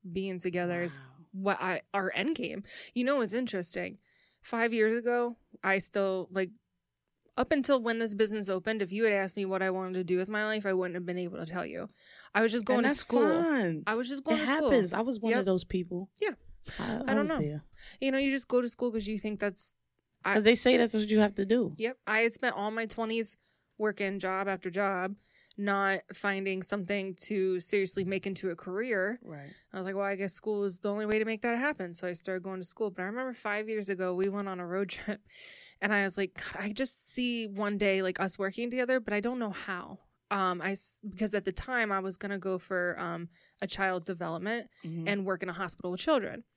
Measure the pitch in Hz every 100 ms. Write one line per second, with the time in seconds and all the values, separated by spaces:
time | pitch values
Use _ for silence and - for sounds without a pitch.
0 | 185 170 196 185 180 175 175 175 175 143
1 | - - - 190 196 196 185 170 - 202
2 | 190 - 226 320 - 78 202 - - -
3 | 247 285 220 220 254 190 175 185 180 -
4 | _ _ _ _ - 233 233 226 220 226
5 | 233 240 240 233 _ - 190 196 - 208
6 | 196 190 185 185 185 - _ _ _ _
7 | _ _ _ - 262 302 262 269 233 226
8 | 226 202 220 214 196 185 196 220 190 202
9 | 226 202 190 208 190 190 190 185 185 185
10 | 175 180 190 208 214 214 202 190 180 175
11 | 180 180 175 175 165 175 175 170 202 _
12 | - - - 202 226 226 208 247 254 285
13 | - 240 220 330 330 277 185 156 185 220
14 | 247 277 269 320 - 294 294 247 185 175
15 | 233 233 226 226 196 185 - 185 175 180
16 | 190 - 415 285 - - - - - 226
17 | 269 214 214 311 151 151 - - - -
18 | 269 262 277 269 - 247 240 - 247 220
19 | 202 214 214 208 208 196 - - _ _
20 | _ _ - 202 208 240 254 254 233 220
21 | 214 214 208 202 196 233 208 151 226 254
22 | - 214 233 226 254 127 208 220 220 -
23 | 220 226 214 - _ _ _ _ 214 202
24 | 196 196 190 190 196 190 185 175 202 190
25 | 185 202 _ _ _ - 202 196 196 190
26 | - 190 202 196 196 190 175 208 180 202
27 | 190 180 - 214 190 185 170 208 190 -
28 | 185 196 196 190 190 165 - 185 247 208
29 | 190 240 - 151 143 - _ 196 185 196
30 | 196 196 196 - 214 208 202 180 208 208
31 | 214 214 220 220 240 233 277 294 180 170
32 | 180 170 - 185 185 190 180 - 214 185
33 | 185 226 262 233 208 208 214 220 196 190
34 | 185 180 196 196 196 185 175 185 196 -
35 | - 208 _ - - - - _ 202 208
36 | 196 180 190 - - - 202 208 262 -
37 | - - 247 240 220 196 208 202 202 190
38 | 190 185 190 - 196 190 240 247 247 254
39 | 220 208 220 254 220 202 - 180 170 196
40 | _ _ _ 202 185 180 165 196 - -
41 | 214 180 208 202 190 185 - 254 220 196
42 | 190 - 202 196 185 185 - 185 175 170
43 | 175 170 170 _ - _ 185 - 190 185
44 | 165 175 170 165 190 233 220 _ 160 165
45 | 165 202 190 185 185 170 180 - 180 277
46 | - 294 196 - -